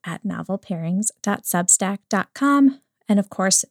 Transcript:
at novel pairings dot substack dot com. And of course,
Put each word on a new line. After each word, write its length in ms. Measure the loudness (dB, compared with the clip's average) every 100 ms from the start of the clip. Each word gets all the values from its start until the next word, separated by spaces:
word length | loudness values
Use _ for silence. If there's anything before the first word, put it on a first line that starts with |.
at 220 | -12 -8 -8
novel 320 | -6 -6 -6
pairings 520 | -6 -6 -2 -2 -4 -4
dot 220 | -4 -4
substack 560 | -2 -2 0 0 0 -4 -4
dot 200 | -4 -4
com. 480 | -2 2 6 4 2 _ _ 0
And 100 | 2
of 100 | 0
course, 360 | -2 0 0 0